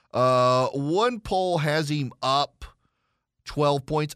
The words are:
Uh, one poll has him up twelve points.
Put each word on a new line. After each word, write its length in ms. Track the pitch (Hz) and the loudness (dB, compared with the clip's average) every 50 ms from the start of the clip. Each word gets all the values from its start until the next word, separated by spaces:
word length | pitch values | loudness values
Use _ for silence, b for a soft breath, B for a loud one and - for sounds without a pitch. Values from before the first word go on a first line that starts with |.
| b b b | b b b
Uh, 540 | 120 127 127 127 127 127 127 127 127 131 - | 0 2 4 4 4 4 4 4 4 2 0
one 520 | - 139 139 147 165 196 226 247 247 214 | -2 -4 -4 -2 0 0 0 0 -2 -4
poll 380 | - - 196 185 185 185 175 160 | -6 -4 -2 -2 0 0 0 0
has 320 | 147 156 147 160 160 143 | 0 0 0 -2 -2 -2
him 220 | 151 151 139 120 - - - | -2 -4 -4 -6 -6 -6 -2
up 420 | 131 135 143 143 - _ - - - - _ _ _ _ _ _ _ _ _ _ _ _ _ _ | 0 0 0 0 -2 _ -12 -20 -20 -20 _ _ _ _ _ _ _ _ _ _ _ _ _ _
twelve 400 | - - 147 147 143 143 139 131 | -10 -4 0 2 2 2 0 -2
points. 300 | - 151 151 151 147 - | -4 -2 -2 -2 -4 -4